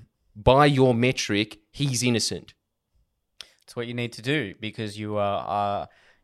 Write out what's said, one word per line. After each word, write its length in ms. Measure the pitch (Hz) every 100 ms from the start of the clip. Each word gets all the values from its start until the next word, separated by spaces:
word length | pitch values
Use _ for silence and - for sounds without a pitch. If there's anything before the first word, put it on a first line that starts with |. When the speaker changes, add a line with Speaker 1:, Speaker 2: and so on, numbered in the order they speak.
| - _ _
Speaker 1:
By 300 | 107 104 135 147
your 280 | 135 131
metric, 640 | 117 123 131 - 101 113 - _
he's 320 | - 139 120
innocent." 520 | 123 113 - 87 - _ _ _ _ _ _ _ _ - - _
Speaker 2:
It's 120 | - 127
what 100 | 120
you 80 |
need 180 | 120 120
to 80 | 117
do 320 | 117 151 104 -
because 400 | 107 - 107 104
you 200 | 104 104
are, 640 | 101 98 - 101 101 101
uh, 40 | 73 _ _ _